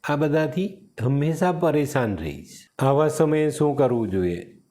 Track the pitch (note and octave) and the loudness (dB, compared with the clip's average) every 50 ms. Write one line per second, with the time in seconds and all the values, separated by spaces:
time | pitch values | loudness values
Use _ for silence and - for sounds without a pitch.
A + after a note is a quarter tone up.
0 | - - D3 C#3+ D#3 D3 D3 D#3 D#3 D#3 - F3+ F#3 G3+ - - - _ _ - | -2 -2 -2 0 0 0 2 0 0 0 -2 -4 -4 -4 -8 -14 -20 _ _ -4
1 | A2+ B2+ C#3 C#3+ D3 D#3 D#3+ D#3 F#3+ F3+ F3 D#3+ F3 D#3+ C#3+ D3+ D3 C#3 - C#3 | -2 0 0 0 0 -2 0 0 0 0 0 0 0 2 2 2 0 0 0 -2
2 | B2 A2 G2+ E2 E2 D#2 C#2+ D2 - - - - - _ _ - C#3+ C3+ C#3 C#3+ | 0 0 -2 -4 -6 -10 -10 -10 -16 -20 -20 -20 -20 _ _ 0 2 2 4 4
3 | D#3 D3+ D3+ - E3 D3+ D#3 D#3 D#3 D3+ C#3+ - D3+ D3 C#3 C3+ C#3+ B2 A#2+ A#2 | 2 2 2 2 2 2 4 2 0 0 0 0 0 0 2 2 2 2 2 0
4 | A2+ G2 F#2+ F#2+ F2+ F2 F2 F2 - - - - _ _ | -2 -2 0 0 0 0 -2 -4 -8 -14 -20 -20 _ _